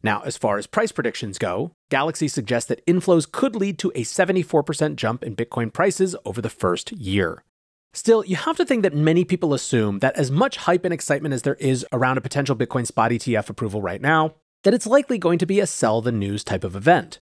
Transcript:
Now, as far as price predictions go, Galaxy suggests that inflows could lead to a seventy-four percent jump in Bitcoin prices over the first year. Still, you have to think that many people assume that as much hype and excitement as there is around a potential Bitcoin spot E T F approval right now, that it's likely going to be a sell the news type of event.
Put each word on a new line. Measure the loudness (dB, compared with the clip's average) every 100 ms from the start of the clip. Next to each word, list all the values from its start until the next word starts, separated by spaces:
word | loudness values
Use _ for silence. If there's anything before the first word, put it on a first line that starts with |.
Now, | -2 -2
as | -4 -4
far | -2 -2
as | -2
price | -2 -2
predictions | -2 -4 -4 -10 -4
go, | -4 -2 -6 _ _
Galaxy | 0 0 -2 -4
suggests | -4 -2 -2 -2
that | -4 0
inflows | 0 4 2 2
could | -2 -2
lead | 0 -4 -2
to | -4
a | -4
seventy-four | -6 -2 2 2 2 0
percent | 0 -2 -2 -2
jump | -4 -4
in | -8 -6
Bitcoin | -6 -2 -4
prices | 0 0 2 -2 -2
over | -8 -6
the | -8
first | -2 -2 0 -4
year. | -10 -2 0 0 -4 _ _ _ _ _
Still, | -6 4 4 4
you | -2
have | -2 -2
to | 0
think | 2
that | 2
many | 2 4 4
people | 2 0 2
assume | 0 0 2 2 2
that | 0
as | 0 0
much | 2 0 0
hype | 0 0
and | 0
excitement | -4 -2 -2 -2
as | -2
there | -2
is | -2 0 -2 -2
around | 0 0 0
a |
potential | -2 -4 -2
Bitcoin | -2 0 -2 -2
spot | 0 2
E | 2
T | 0
F | -2 -2
approval | -6 -6 -4
right | -6 -2
now, | 2 4 2 -4 _ _
that | 2
it's | 2 4
likely | 2 4 0
going | 2 2
to | 2
be | 2
a | 0
sell | 0 2 2
the | 0
news | 0 -2 -4
type | -4 -4
of | -4 0
event. | 4 4 2 -14